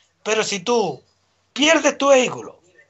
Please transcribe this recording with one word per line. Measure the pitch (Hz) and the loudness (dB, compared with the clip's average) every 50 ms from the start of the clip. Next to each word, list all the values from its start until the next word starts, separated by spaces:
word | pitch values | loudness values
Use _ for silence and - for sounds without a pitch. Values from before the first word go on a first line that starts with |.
| _ _ _ _ - | _ _ _ _ -6
Pero | 208 220 220 208 | -4 -2 -2 -2
si | - 202 196 | -4 -6 -6
tú | - 240 240 233 208 170 135 - _ _ _ _ _ _ _ _ _ _ - | -4 -2 -2 -2 -2 -4 -6 -10 _ _ _ _ _ _ _ _ _ _ -4
pierdes | - 277 311 320 302 277 294 - | 0 2 2 2 4 2 0 0
tu | - 269 | 0 2
vehículo, | 277 277 262 240 - - 123 - - - _ _ _ _ _ _ _ | 4 4 4 4 0 -4 -10 -14 -18 -20 _ _ _ _ _ _ _